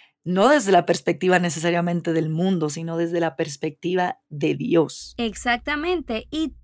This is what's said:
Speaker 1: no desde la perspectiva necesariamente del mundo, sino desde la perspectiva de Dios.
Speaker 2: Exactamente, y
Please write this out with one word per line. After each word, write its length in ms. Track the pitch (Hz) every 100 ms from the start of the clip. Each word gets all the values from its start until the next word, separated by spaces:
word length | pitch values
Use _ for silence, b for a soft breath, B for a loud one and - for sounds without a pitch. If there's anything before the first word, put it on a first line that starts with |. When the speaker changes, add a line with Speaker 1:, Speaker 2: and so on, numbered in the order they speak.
| B _
Speaker 1:
no 260 | 165 185 226
desde 240 | 202 196
la 140 | 190 170
perspectiva 520 | 170 - 170 185 180
necesariamente 760 | 175 151 170 170 170 175 170
del 160 | 165 160
mundo, 400 | 160 190 185 151
sino 260 | 156 165 165
desde 240 | 170 170
la 160 | 165 160
perspectiva 840 | 160 143 156 151 165 180 180 - _
de 240 | 147 151
Dios. 600 | 143 - 165 147 - - -
Speaker 2:
Exactamente, 1120 | 233 - 247 240 285 294 330 370 - 220 -
y 240 | 302 311 -